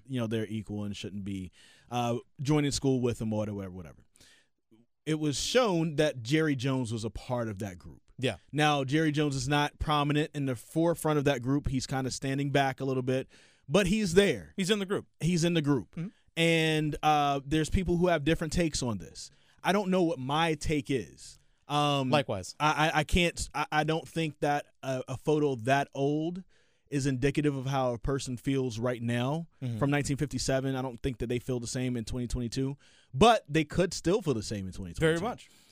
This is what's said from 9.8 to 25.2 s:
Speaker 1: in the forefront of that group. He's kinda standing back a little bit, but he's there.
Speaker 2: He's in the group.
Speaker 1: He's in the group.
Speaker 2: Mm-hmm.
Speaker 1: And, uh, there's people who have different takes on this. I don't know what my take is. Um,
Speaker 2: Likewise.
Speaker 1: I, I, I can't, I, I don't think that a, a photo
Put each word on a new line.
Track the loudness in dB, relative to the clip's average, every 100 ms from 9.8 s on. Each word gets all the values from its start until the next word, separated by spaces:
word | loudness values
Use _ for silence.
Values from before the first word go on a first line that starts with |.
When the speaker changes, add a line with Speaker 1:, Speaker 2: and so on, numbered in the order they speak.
| 0 2 2 2 0
Speaker 1:
in | -2 -4
the |
forefront | -4 -6 0 0 2 2 2
of |
that | 2 0
group. | 2 0 2
He's | -2 -2
kinda | -4 -4
standing | -4 -4 -2 0
back | 2 2 0
a |
little | -2 -2
bit, | 0 -2 -4 -14 -20 _ 0
but | 2 4
he's | 2 4
there. | 4 4 2 -6 -6
Speaker 2:
He's | 0
in | 0
the | 0
group. | -4 -6 -4
Speaker 1:
He's | 0 2
in | 2
the | 2
group. | 2 0 -2 -10
Speaker 2:
Mm-hmm. | -10 -12 _ 0
Speaker 1:
And, | 2 4 2 0 -2 0
uh, | 2 2 2 0
there's | 0 0 2
people | 0 0 2
who | 2
have | 2
different | 2 0 0
takes | 0 0 0
on | -4 -4
this. | -8 -16 -18 _ _ _
I | 2
don't | 2 4
know | 2
what | 2 0
my | -2 0 2
take | 0 0 0 0
is. | -2 -2 -14 -20 -20 _ _ -4
Um, | 0 2 2 2
Speaker 2:
Likewise. | 2 2 -4 -6 0
Speaker 1:
I, | 0 4 2
I, | 2
I |
can't, | 2 4 2 0 -8
I, | -4 0
I | 0
don't | 2 0 -2
think | -4 -4 -2
that | 0 0 -4 _
a, | -6 -6 -6
a |
photo | -6